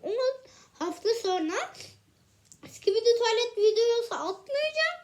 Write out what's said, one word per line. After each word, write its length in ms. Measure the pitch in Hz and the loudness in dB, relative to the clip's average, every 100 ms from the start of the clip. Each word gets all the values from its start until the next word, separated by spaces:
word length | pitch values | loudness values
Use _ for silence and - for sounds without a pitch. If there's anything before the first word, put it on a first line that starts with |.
on 380 | - 453 508 539 - - - | -6 -2 -2 -2 -8 -20 -18
hafta 360 | - 339 339 427 453 | -8 -6 -2 0 0
sonra 320 | 392 370 311 403 740 - - - _ _ _ _ - - - | 0 -2 -2 -4 -6 -10 -20 -20 _ _ _ _ -20 -20 -20
Skibidi 460 | - - 427 466 466 | -6 0 2 4 4
Tuvalet 400 | 466 453 480 - | 2 2 0 2
videosu 580 | 427 427 466 466 466 - | 4 4 4 2 -2 -6
atmayacağım. 840 | 320 381 - 571 605 622 640 698 | -6 -8 -6 -2 -2 0 -2 -2